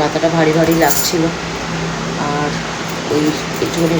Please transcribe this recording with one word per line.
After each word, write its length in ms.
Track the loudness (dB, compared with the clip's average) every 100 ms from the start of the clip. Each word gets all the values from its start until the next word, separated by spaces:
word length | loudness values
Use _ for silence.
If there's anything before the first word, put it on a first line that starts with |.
পাতাটা 280 | 0 0 2
ভারী 240 | 4 4 4
ভারী 160 | 4 4
লাগছিল। 380 | 4 2 0 0 0 -2 -6 -6 -6 -4 -4 -4 -4 -4 -2
আর 220 | -2 -2 -2 -4 -6 -6 -6 -2
ওই 100 | 2 2 0 -2 -2
একটুখানি 340 | -2 2 2 6